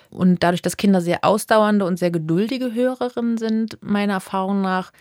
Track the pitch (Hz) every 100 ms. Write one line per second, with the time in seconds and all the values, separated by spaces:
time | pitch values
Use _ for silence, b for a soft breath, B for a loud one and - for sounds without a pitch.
0 | B - 185 175 170 180 185 - 202 190
1 | 170 170 - 214 - 220 214 208 180 180
2 | 175 170 156 165 220 262 254 226 254 254
3 | 247 247 233 226 226 220 220 - 202 202
4 | 202 190 - 190 190 202 190 185 185 b